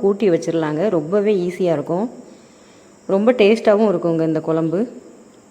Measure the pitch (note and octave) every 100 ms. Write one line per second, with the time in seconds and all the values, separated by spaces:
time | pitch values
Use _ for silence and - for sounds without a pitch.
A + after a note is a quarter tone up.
0 | G3 G3+ G#3 E3 E3 E3 D#3 D3+ G#3 F3
1 | D3+ G#3 G3+ G3 F3 F3+ F3+ D3 C#3+ E3+
2 | A#3+ - - - - - - - - -
3 | - G3 A3 A#3 G3+ A3+ A3+ G#3 A3 F3
4 | E3+ E3 D#3+ D#3 D#3+ D#3+ E3 F3 A#3+ -
5 | - - - - -